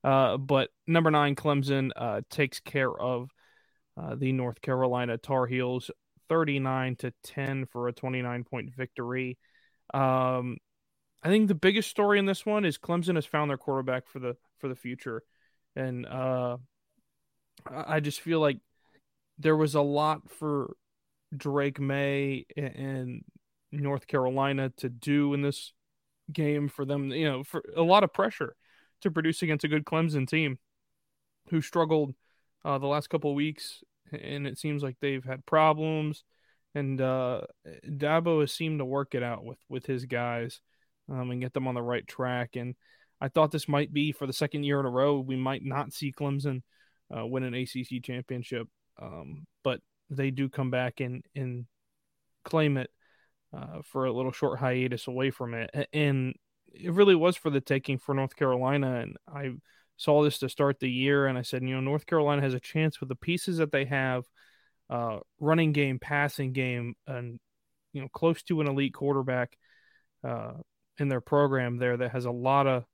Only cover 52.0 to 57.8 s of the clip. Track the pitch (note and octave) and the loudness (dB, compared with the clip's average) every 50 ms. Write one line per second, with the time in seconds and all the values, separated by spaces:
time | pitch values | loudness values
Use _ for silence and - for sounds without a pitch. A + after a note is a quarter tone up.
52 | _ _ _ _ _ _ _ _ _ - - D#3+ D3+ D3 C#3 C3+ B2+ - _ _ | _ _ _ _ _ _ _ _ _ -2 0 2 4 4 2 0 -2 -6 _ _
53 | _ _ _ _ _ _ _ _ _ _ - C#3+ C3+ - - D3+ C#3+ - - C3+ | _ _ _ _ _ _ _ _ _ _ -14 -14 -12 -12 -12 -14 -14 -6 -4 -2
54 | C3 C3 A2+ B2 C3 C3 - - D3+ C3 - A#2+ C3+ B2+ B2 B2+ B2+ B2+ B2 A#2 | 0 0 0 0 -2 -4 -2 -2 -2 -2 0 0 0 0 0 0 0 -2 -2 -4
55 | - C3+ B2 B2+ C3+ C3+ - - C3 A#2 A#2 A2+ A2+ - - C#3+ C#3 _ - D3+ | -6 -6 -4 -2 -2 -2 -2 -4 -8 -6 -6 -6 -8 -6 -6 -6 -6 _ 0 2
56 | D3 C#3+ C3+ C3+ B2+ B2+ - - _ _ _ _ _ _ - - - F3+ E3 F#3+ | 2 2 2 2 0 -2 -6 -10 _ _ _ _ _ _ -20 -10 -6 0 6 8
57 | G3+ G3+ F#3 E3 D#3+ F3+ F3+ - - D#3+ C#3+ C#3 - - C#3 C3+ | 8 10 10 8 6 4 2 2 -2 0 0 0 2 2 0 0